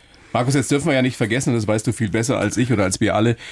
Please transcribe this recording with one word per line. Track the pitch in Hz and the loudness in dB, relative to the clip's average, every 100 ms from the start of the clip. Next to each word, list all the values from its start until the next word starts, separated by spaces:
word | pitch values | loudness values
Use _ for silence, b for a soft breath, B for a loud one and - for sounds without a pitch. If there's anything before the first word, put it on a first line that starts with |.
| B B B | B B B
Markus, | 113 123 | -2 0
jetzt | 139 117 | 0 2
dürfen | 143 156 | 0 2
wir | |
ja | 135 | 2
nicht | 127 - | 2 0
vergessen, | 110 120 139 | -2 0 0
das | 117 107 | 0 0
weißt | 107 - | -2 -2
du | |
viel | - 110 | -2 -2
besser | 113 117 107 | -2 0 0
als | 101 98 | 0 0
ich | 123 | 0
oder | 110 | 2
als | 95 - | 0 0
wir | 104 98 | 0 2
alle, | 113 113 B | 2 0 B